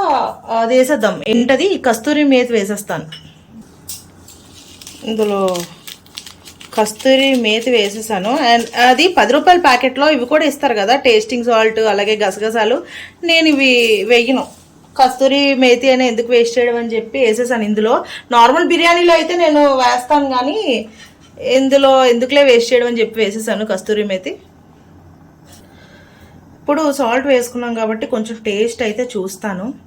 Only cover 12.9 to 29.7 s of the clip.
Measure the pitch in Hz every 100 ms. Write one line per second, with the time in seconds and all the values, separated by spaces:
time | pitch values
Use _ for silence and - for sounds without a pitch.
12.9 | - - - 339 330 320 277 269 247 233
13.9 | 208 202 240 240 254 - - _ _ -
14.9 | - 254 - 269 277 277 262 254 247 269
15.9 | 254 254 220 233 247 233 254 240 233 233
16.9 | 220 220 277 240 214 240 240 208 214 214
17.9 | 294 - - - 240 233 311 339 339 339
18.9 | 349 349 320 320 349 320 294 285 262 247
19.9 | 247 247 294 277 254 262 427 370 220 220
20.9 | - - - - - - 254 269 277 277
21.9 | 262 254 233 254 285 277 233 233 247 240
22.9 | 233 220 226 208 220 220 202 220 190 214
23.9 | 214 208 190 277 427 - _ _ _ -
24.9 | - - - - _ - - - - -
25.9 | - - - - - - - - 302 302
26.9 | 269 240 247 277 254 240 240 240 226 220
27.9 | 220 285 233 220 226 214 202 233 233 226
28.9 | 208 240 208 185 190 214 185 220